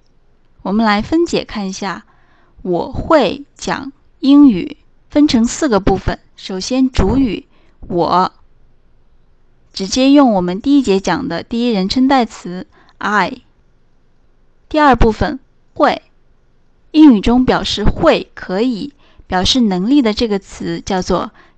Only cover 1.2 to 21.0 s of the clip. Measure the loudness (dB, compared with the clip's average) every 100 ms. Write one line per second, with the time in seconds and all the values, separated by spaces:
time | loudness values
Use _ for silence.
1.2 | 0 -2 -4 -8 -10 -8 -10 -10 -16 _
2.2 | _ _ _ -12 -4 -4 -4 -8 0 2
3.2 | 2 -4 -12 _ -8 -8 -10 -18 _ _
4.2 | 4 6 6 4 -4 -12 _ _ _ 0
5.2 | 2 2 0 -2 -2 0 0 -2 -4 -8
6.2 | _ -18 -12 -10 -4 0 0 2 0 0
7.2 | -2 -4 -12 _ _ _ -6 -4 0 0
8.2 | -2 -6 _ _ _ _ _ _ _ _
9.2 | _ _ _ _ _ -10 -6 0 4 6
10.2 | 4 2 -2 -2 0 2 2 0 0 -4
11.2 | -4 -8 -8 -4 -2 -2 -2 0 2 2
12.2 | 0 -6 -14 -14 -16 _ _ -10 -4 -2
13.2 | -2 -6 _ _ _ _ _ _ _ _
14.2 | _ _ _ _ -6 0 2 4 2 0
15.2 | -6 -6 _ _ _ -2 0 0 -8 _
16.2 | _ _ _ _ _ _ _ 6 6 6
17.2 | 2 2 2 0 -2 -2 0 2 2 2
18.2 | -2 -14 -6 -4 -2 -4 -10 -14 _ -20
19.2 | -6 -2 0 0 0 0 2 2 2 -2
20.2 | -4 -4 -8 -10 -8 -8 -6 -4